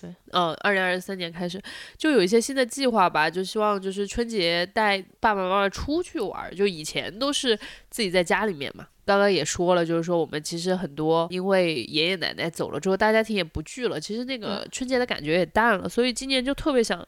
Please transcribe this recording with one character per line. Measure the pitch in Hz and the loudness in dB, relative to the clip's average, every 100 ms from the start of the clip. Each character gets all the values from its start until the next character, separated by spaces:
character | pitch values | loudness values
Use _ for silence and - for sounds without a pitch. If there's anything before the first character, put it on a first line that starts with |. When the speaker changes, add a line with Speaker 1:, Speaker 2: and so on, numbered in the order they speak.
Speaker 1:
对。 | 175 175 _ | -16 -18 _
Speaker 2:
嗯， | - 170 151 | 0 0 0
二 | 202 | 0
零 | 196 | 2
二 | 185 180 | 2 -2
三 | 185 190 | -4 -8
年 | 170 | -8
开 | 170 180 | -6 -6
始， | 185 - - - - | -6 -12 -16 -16 -4
就 | 202 | 2
有 | 233 | 4
一 | 185 | 6
些 | 233 | 4
新 | 233 | 2
的 | 269 | 0
计 | 247 - 262 | -2 0 0
划 | 226 180 | 4 4
吧， | 160 156 | 4 2
就 | 165 | 0
希 | 190 214 | -4 0
望 | 214 202 | 0 0
就 | 190 | -2
是 | 190 202 | -6 -4
春 | - 233 | -4 -4
节 | 226 170 170 180 | 0 0 0 -2
带 | 226 214 196 190 _ | 0 2 0 -4 _
爸 | 226 | 0
爸 | 202 | 0
妈 | 185 | 0
妈 | 196 196 | 2 0
出 | - - 311 | -2 -4 -2
去 | 359 330 | -4 -4
玩 | 196 - | -6 -6
儿， | - | -8
就 | 165 202 | 0 0
以 | 170 | 0
前 | 151 - 120 185 | -6 -6 -6 -4
都 | 277 | -2
是 | 277 262 208 - - - | 0 0 0 -4 -18 -10
自 | - | -4
己 | 202 | 0
在 | 180 | 2
家 | 170 190 214 | 2 2 0
里 | |
面 | 160 131 - | -4 -8 -12
嘛。 | - _ | -18 _
刚 | - 196 | 2 4
刚 | 202 | 4
也 | 180 | 4
说 | 151 - 175 | 0 0 2
了， | 180 | 4
就 | 170 165 | 2 0
是 | |
说 | 165 170 | 0 0
我 | 156 | 0
们 | 151 | -4
其 | 151 170 | -6 -4
实 | 175 185 | -2 -2
很 | 175 | -2
多 | 143 156 165 165 | -2 0 2 0
因 | 180 185 | -2 2
为 | 190 175 151 | 4 4 0
爷 | 110 151 165 | -2 0 0
爷 | 190 | 0
奶 | 82 | -4
奶 | 64 156 | -4 -4
走 | - - | -4 -6
了 | - | -4
之 | 190 | 0
后， | 190 | 2
大 | 214 | 4
家 | 220 | 4
庭 | 220 | 2
也 | 208 | 0
不 | 165 - | -2 -6
聚 | 156 - 240 | -10 -6 -4
了， | 147 | -4
其 | 156 | -6
实 | 214 | -6
那 | 247 262 | -6 -6
个 | 202 - - | -6 -6 -8
春 | - 254 | -8 -2
节 | 254 | 0
的 | |
感 | 247 208 | 0 -2
觉 | 147 165 | 0 2
也 | 165 | 2
淡 | - 233 196 | 4 4 4
了， | 180 | 0
Speaker 1:
嗯。 | |
Speaker 2:
所 | - 247 | 0 0
以 | |
今 | 226 269 | 0 -2
年 | 269 | 0
就 | 247 | 0
特 | 277 320 | -2 2
别 | 262 | 2
想 | 226 180 | 2 0